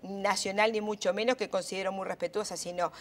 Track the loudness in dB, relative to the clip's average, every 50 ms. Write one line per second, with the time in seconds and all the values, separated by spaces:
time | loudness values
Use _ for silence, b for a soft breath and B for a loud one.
0 | -8 -8 -6 0 2 2 2 2 0 0 2 4 4 4 4 2 0 -2 -4 0
1 | 0 0 2 2 2 2 2 2 0 0 0 -2 -2 -2 -4 -2 -2 -2 -2 -2
2 | -4 -4 -4 -2 -4 -2 0 -2 -2 -2 -4 -6 -6 -6 0 0 0 0 B B